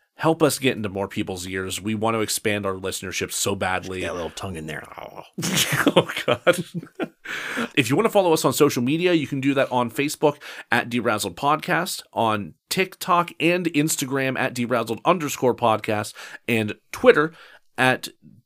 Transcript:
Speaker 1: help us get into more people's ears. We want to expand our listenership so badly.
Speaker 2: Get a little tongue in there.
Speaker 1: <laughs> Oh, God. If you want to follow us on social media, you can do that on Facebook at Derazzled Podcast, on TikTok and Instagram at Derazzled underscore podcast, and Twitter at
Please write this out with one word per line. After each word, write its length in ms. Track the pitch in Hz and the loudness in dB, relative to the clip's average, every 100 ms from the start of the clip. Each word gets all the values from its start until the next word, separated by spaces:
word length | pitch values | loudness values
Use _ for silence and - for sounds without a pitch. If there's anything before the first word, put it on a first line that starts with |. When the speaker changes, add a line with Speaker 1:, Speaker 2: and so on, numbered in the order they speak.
| _ - | _ -2
Speaker 1:
help 240 | 156 165 | 0 4
us 180 | 147 - | 4 4
get 180 | 131 113 | 0 0
into 100 | 104 | -4
more 220 | 95 98 | -4 -4
people's 360 | - 95 92 90 | -4 -4 -6 -6
ears. 360 | 95 92 92 | -6 -4 -6
We 120 | 95 | -4
want 220 | 107 113 113 | -2 0 0
to 60 | |
expand 440 | 107 - 110 104 98 | 0 -2 0 0 -2
our 100 | 95 | -4
listenership 580 | 95 90 95 87 90 | -4 -6 -6 -6 -4
so 200 | - - | -2 -2
badly. 460 | 101 95 92 87 92 | 0 0 -2 -4 -6
Speaker 2:
Get 100 | 87 | -6
a 20 | |
little 160 | 85 80 | -6 -8
tongue 260 | - 98 85 | -8 -10 -10
in 100 | 78 | -8
there. 160 | 73 - | -10 -12
Speaker 1:
<laughs> 60 | - - - - - 165 180 - 131 - 185 | -14 -16 -16 -16 -8 -2 0 0 2 4 4
Oh, 120 | - - - | 2 -2 -2
God. 380 | 131 - 175 170 175 - - 330 _ - - - - 226 - | 0 2 2 0 -8 -12 -8 -10 _ -10 -8 -6 -6 -4 0
If 140 | 110 | 2
you 60 | 143 | 2
want 100 | 226 | 2
to 40 | |
follow 220 | 208 180 | 4 4
us 120 | 160 156 | 4 2
on 80 | |
social 280 | 123 143 139 | 4 4 4
media, 300 | 120 160 180 | 0 2 2
you 140 | 170 139 | 2 0
can 120 | 139 | -2
do 120 | 135 | 0
that 180 | 135 127 | 2 2
on 180 | 127 120 | 2 0
Facebook 460 | - 143 - 156 143 - - - | 0 -2 2 0 0 -10 -14 -2
at 180 | 117 - | 0 0
Derazzled 460 | 120 113 107 104 85 | -2 0 0 -2 -2
Podcast, 640 | 143 156 151 165 175 - - | 0 0 0 -2 -2 -8 -8
on 400 | 98 113 107 87 - - | 0 2 0 -4 -12 -6
TikTok 640 | - 185 - - 175 170 - | -2 -2 -4 0 2 0 0
and 260 | 160 180 170 | 0 2 0
Instagram 680 | 143 151 - 131 135 131 131 | 0 0 0 -2 -2 0 0
at 160 | 127 | -2
Derazzled 460 | 123 117 120 117 110 - | -2 0 0 0 -2 2
underscore 500 | 180 147 - 127 117 | 0 0 0 0 2
podcast, 580 | 117 107 - 107 107 - - - - | 2 2 0 -2 -2 -10 -16 -12 -2
and 280 | 117 107 - _ | 0 0 -4 _
Twitter 420 | - 254 147 160 - - - _ - | 2 6 6 4 -4 -20 -20 _ 0
at 320 | 127 127 - - - - | 2 2 -4 -14 -20 -20